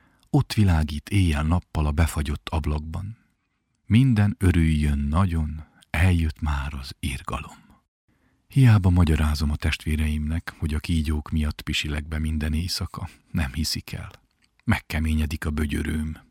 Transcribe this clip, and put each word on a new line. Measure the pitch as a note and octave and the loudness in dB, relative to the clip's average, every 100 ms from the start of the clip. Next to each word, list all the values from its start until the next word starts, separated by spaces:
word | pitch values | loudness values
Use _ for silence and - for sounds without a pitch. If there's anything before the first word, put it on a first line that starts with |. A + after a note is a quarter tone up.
| _ _ _ | _ _ _
Ott | C#3+ - | 0 2
világít | - G2 D#2+ D2+ D2+ - | 2 4 4 2 -4 -2
éjjel-nappal | G2+ F2+ D2 D#2 F2 - E2 D2+ | 2 2 2 2 0 -2 -2 0
a | |
befagyott | D2 D#2 D2+ C#2+ D2 - | 2 0 0 -4 -4 -4
ablakban. | D#2 D2 D2+ D#2+ E2 G2 A#2 _ _ _ _ _ _ - | -4 -2 -4 -4 -8 -8 -12 _ _ _ _ _ _ 2
Minden | G#2+ C3+ G#2+ G#2 - | 4 6 4 2 2
örüljön | F2+ E2+ D#2+ D#2 D2 C#2+ | 2 4 4 2 2 0
nagyon, | C#2+ D#2 G2 E2 D2+ D2+ - _ _ | 0 0 0 0 -4 -6 -14 _ _
eljött | - F#2 F2 D#2+ - | 2 4 4 0 -2
már | D2+ C#2 C#2 | -4 -4 -6
az | C#2 C2+ - | -10 -12 -8
irgalom. | - C2 - - - - _ _ _ _ _ _ _ _ _ | -8 -8 -8 -10 -10 -18 _ _ _ _ _ _ _ _ _
Hiába | C#3 B2+ G#2 F#2 | 4 6 6 6
magyarázom | F2 D#2+ D2+ D2+ D2 D2 | 4 4 4 2 0 -2
a | D2+ | -2
testvéreimnek, | E2+ - - D#2 D2+ D2+ D2+ E2 - - | -2 -2 -2 -2 0 -2 -4 -6 -8 -6
hogy | D#2 | -4
a | D2+ | -4
kígyók | - E2 D2+ D2+ - | -2 -2 0 -2 -2
miatt | D#2+ D2+ - | -2 -2 -4
pisilek | - D#2+ D2+ D2 D#2 | -6 -4 -4 -6 -6
be | D#2 | -4
minden | D#2 D#2 D2+ | -4 -2 -2
éjszaka. | D2+ F2 - E2+ - - - _ | -2 -4 -6 -8 -10 -14 -16 _
Nem | - C#2 | -4 -4
hiszik | C#2+ D#2 - - | -4 -4 -6 -8
el. | - - - _ _ _ _ | -12 -14 -18 _ _ _ _
Megkeményedik | - E2+ - D#2 D#2 D#2 D2+ D#2+ E2 | -2 -2 -2 -4 0 0 -2 -4 -4
a | |
bögyörőm. | D2+ D2+ - - D#2 D#2 D#2 _ | -4 -4 -4 -4 -6 -6 -10 _